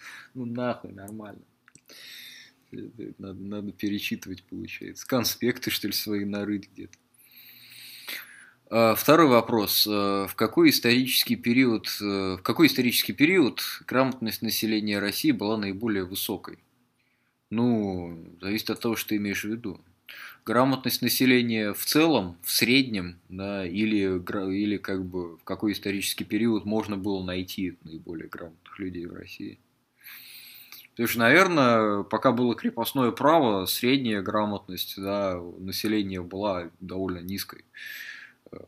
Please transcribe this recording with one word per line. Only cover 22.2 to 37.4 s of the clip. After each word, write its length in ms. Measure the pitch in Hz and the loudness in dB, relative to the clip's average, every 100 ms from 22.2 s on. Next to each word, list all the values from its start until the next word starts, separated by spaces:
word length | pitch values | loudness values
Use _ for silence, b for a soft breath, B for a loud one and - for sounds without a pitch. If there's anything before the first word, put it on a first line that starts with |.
| 90 85 | 0 -6
в 80 | - | -2
среднем, 680 | - 113 135 131 104 90 87 - | 0 4 4 4 -2 -6 -10 -14
да, 360 | 95 98 98 90 | -8 -6 -6 -4
или 520 | 95 110 104 98 92 | -2 0 2 0 -2
гра-, 320 | 90 104 95 | -4 -6 -2
или 260 | 98 104 98 | -2 0 -2
как 280 | - 95 92 | -4 -6 -6
бы 320 | 90 85 82 | -8 -10 -12
в 60 | |
какой 300 | - 92 107 | -10 -4 -2
исторический 520 | 95 101 98 - - 101 | -2 -4 -4 -4 -6 -2
период 400 | 104 117 107 104 | 0 2 0 0
можно 320 | 107 104 101 | -2 -2 -4
было 260 | 101 95 | -4 -4
найти 540 | 92 92 92 - 90 82 | -4 -6 -6 -6 -6 -6
наиболее 460 | 82 80 - 82 - | -16 -16 -12 -12 -12
грамотных 500 | - 85 82 - - | -14 -14 -18 -20 -12
людей 260 | 95 90 87 | -10 -8 -12
в 60 | |
России? 460 | 90 92 - 101 - _ _ _ _ B B B B B B B B B | -12 -16 -14 -14 -14 _ _ _ _ B B B B B B B B B
Потому 160 | - 117 | -4 -2
что, 120 | 117 | 4
наверное, 840 | 117 160 190 160 123 113 107 101 | 6 8 6 6 6 6 4 0
пока 280 | - 110 135 | -2 2 2
было 220 | 120 123 113 | 4 2 0
крепостное 560 | 240 - 113 139 120 | -4 -4 -4 0 0
право, 540 | - 139 165 123 98 92 | 4 4 6 4 2 0
средняя 560 | - 120 139 120 104 | 0 2 2 2 -2
грамотность, 720 | 95 107 107 101 - 90 - - | -2 -2 0 -4 -8 -10 -10 -6
да, 440 | 98 101 98 90 87 87 | -4 -2 -2 -4 -8 -12
населения 640 | 95 92 107 107 98 92 | -8 -4 0 0 0 -4
была 480 | 87 92 104 90 85 - | -6 -4 -2 -2 -6 -12
довольно 380 | 90 90 95 90 | -8 -4 -4 -4
низкой. 440 | 90 101 | -6 -8